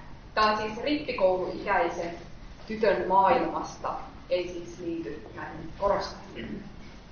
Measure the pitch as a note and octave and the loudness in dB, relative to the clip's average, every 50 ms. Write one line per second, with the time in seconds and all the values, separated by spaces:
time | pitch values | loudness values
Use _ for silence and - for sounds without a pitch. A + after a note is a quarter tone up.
0 | - - - - - - - A3 G#3+ G#3+ G#3+ G#3+ A3 G#3+ A3 - - - D4 D4 | -14 -14 -14 -14 -12 -2 2 4 4 6 4 2 0 -4 -4 -2 0 0 0 0
1 | - - - - F#3+ F#3 F3+ F#3 F3+ F3+ E3+ - - G#3 G3 F#3 E3+ E3 - F3+ | 0 -2 0 4 6 6 6 4 2 -2 -4 -4 0 2 2 4 4 2 0 -2
2 | E3+ E3+ E3+ - - - - - - - - - - - A3 G#3+ A3 G3 F3+ F3+ | -4 -4 -6 -8 -10 -12 -14 -14 -14 -14 -14 -12 -8 -6 -2 2 4 4 4 4
3 | F3 - F#3 G3 F#3+ F#3+ F3 E3 D#3+ D#3+ D#3 D3+ - - - - - C#3 C#3 - | 4 4 6 8 8 8 8 6 4 2 0 -2 -4 -6 -8 -6 -6 -6 -6 -6
4 | - - - - - - F3+ F3+ F3 F3 F3 E3+ E3+ - - - F3 E3+ E3 D#3+ | -8 -12 -14 -12 -4 0 0 0 0 -2 -6 -8 -10 -10 -10 -8 -6 -6 -4 -4
5 | D3 C#3+ - - - - - - D3+ - D#3 D#3+ - - - - G3 G3+ F#3 - | -4 -6 -8 -10 -10 -12 -12 -10 -10 -10 -10 -10 -10 -10 -4 0 2 2 4 2
6 | - - - - - - B2 A#2+ A2+ G#2 G#2 F#2+ - - - - - - - - | 0 -4 -8 -10 -14 -12 -12 -10 -10 -8 -8 -10 -10 -12 -14 -14 -14 -14 -16 -16
7 | - - | -18 -18